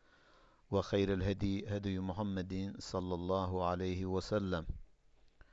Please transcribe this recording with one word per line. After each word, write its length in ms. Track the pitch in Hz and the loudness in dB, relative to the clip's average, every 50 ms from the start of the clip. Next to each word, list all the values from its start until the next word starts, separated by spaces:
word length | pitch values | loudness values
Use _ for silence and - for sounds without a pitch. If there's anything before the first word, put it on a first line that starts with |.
| _ _ - - - - - - - - _ _ _ - | _ _ -20 -20 -20 -20 -20 -20 -20 -20 _ _ _ 0
وخير 420 | 101 98 92 - - 101 98 95 98 | 2 2 2 4 4 4 4 4 4
الهدي 640 | 92 92 98 98 95 104 98 98 98 - 101 101 | 2 2 0 0 2 0 0 0 0 -2 -2 -4
هدي 220 | 101 101 98 95 92 | -2 0 0 -2 0
محمد 800 | 92 95 90 104 107 101 95 95 90 95 95 95 95 98 - - | -2 -2 -2 -2 -2 -2 -2 -2 -2 -2 -4 -4 -4 -4 -6 -8
صلى 360 | - - - 95 92 90 90 | -10 -4 -4 -2 -2 0 -2
الله 500 | 85 87 90 92 95 92 90 92 92 90 | -2 0 2 2 2 2 2 0 0 2
عليه 420 | 87 90 90 92 92 90 90 95 | 2 2 2 0 -2 0 -2 -2
وسلم، 600 | 92 92 92 - - 107 104 98 92 90 82 80 - - - - - - _ _ - - - - - _ - - - | 0 0 -2 0 0 0 0 2 2 0 -2 -2 -4 -8 -8 -8 -16 -20 _ _ -20 -20 -20 -20 -20 _ -20 -20 -20